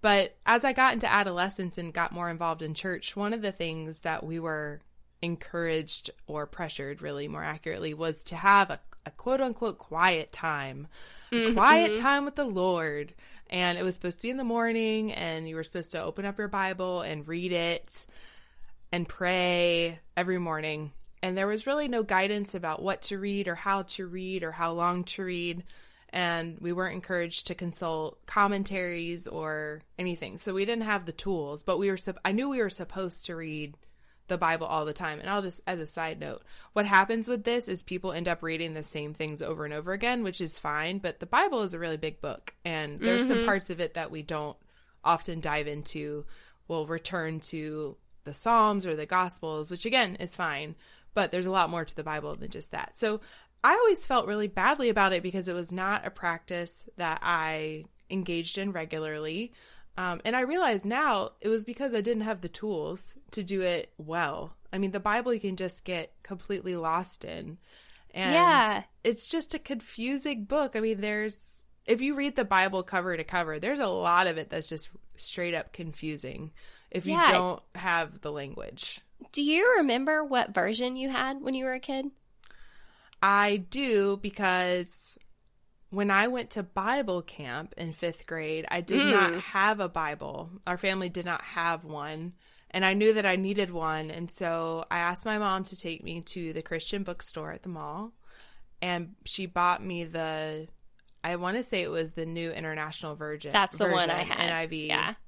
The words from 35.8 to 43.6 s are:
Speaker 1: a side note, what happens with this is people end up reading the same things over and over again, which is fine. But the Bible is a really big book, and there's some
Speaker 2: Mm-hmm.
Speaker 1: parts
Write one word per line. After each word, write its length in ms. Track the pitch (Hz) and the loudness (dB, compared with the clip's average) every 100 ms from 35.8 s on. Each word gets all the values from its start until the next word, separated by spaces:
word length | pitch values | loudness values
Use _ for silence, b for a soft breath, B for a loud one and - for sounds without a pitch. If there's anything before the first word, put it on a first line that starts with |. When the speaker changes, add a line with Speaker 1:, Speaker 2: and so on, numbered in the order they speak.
Speaker 1:
a 60 | 151 | -4
side 340 | - 160 160 | -4 -4 -6
note, 220 | 147 123 b b b | -10 -10 b b b
what 100 | - | 0
happens 440 | 208 196 196 226 226 | 6 8 8 2 0
with 160 | 240 | 0
this 240 | 220 240 240 | 2 0 0
is 140 | 185 | -2
people 300 | - 180 185 | -2 -4 -2
end 160 | 165 175 | -2 -2
up 140 | 170 | -2
reading 320 | 165 160 165 | -2 -2 -4
the 80 | 156 | -4
same 320 | 147 156 147 | -4 -4 -6
things 260 | 151 156 151 | -6 -6 -4
over 240 | 160 156 | -6 -4
and 80 | 151 | -4
over 220 | 151 156 | -6 -4
again, 280 | 196 233 247 | 0 0 0
which 200 | 202 180 | 0 -2
is 160 | 165 - | -2 -2
fine. 400 | 151 147 160 196 | 0 -2 -2 -2
But 200 | 185 - | -4 -6
the 60 | |
Bible 380 | 170 247 392 269 | 2 4 4 2
is 100 | 202 | -2
a 60 | 165 | -2
really 180 | 165 156 | -4 -2
big 240 | 156 151 | -4 -6
book, 340 | 147 - - _ | -8 -8 -12 _
and 380 | 170 160 151 147 | -6 -4 -4 -2
there's 260 | 226 240 262 | 2 4 4
some 120 | 240 | 4
Speaker 2:
Mm-hmm. 80 | 226 | 4
Speaker 1:
parts 240 | 196 | 2